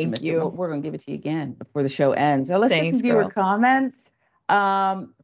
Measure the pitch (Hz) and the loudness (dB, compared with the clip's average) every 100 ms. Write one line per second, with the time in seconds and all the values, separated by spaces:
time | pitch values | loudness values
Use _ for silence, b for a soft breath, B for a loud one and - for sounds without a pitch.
0 | 160 165 160 165 156 165 180 147 151 151 | -2 -4 -2 -2 -2 -4 -6 -6 -6 -10
1 | - 147 147 160 139 - - 147 139 139 | -10 -10 -6 -6 -6 -10 -10 -4 -2 0
2 | 139 - 143 139 135 185 240 170 165 247 | 0 2 2 2 0 2 2 2 0 0
3 | 233 226 190 - 190 208 247 262 269 - | 2 2 2 0 0 2 4 4 0 -6
4 | - _ _ _ - 202 196 196 190 190 | -20 _ _ _ 0 2 2 2 0 -2
5 | - _ | -8 _